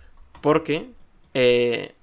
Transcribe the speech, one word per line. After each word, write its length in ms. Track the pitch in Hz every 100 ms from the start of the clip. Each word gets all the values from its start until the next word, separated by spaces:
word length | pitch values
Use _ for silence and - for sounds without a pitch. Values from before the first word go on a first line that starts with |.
| - - - -
porque, 500 | 147 156 156 151 254 - - _ _
eh, 600 | 135 123 120 120 120 95 _